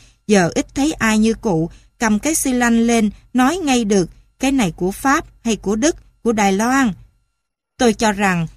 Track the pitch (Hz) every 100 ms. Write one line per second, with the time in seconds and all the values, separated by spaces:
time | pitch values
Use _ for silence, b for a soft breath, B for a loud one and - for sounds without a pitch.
0 | b b - 208 170 - - - 294 -
1 | 220 214 220 214 226 160 170 b b _
2 | 220 208 294 320 269 247 240 233 233 233
3 | 214 b b 247 254 359 302 247 208 202
4 | 165 b b _ 262 269 190 - 180 202
5 | 269 302 - _ 233 214 190 220 294 -
6 | - _ 226 220 196 190 240 269 247 175
7 | - _ _ _ _ _ _ - 240 208
8 | 220 202 202 175 160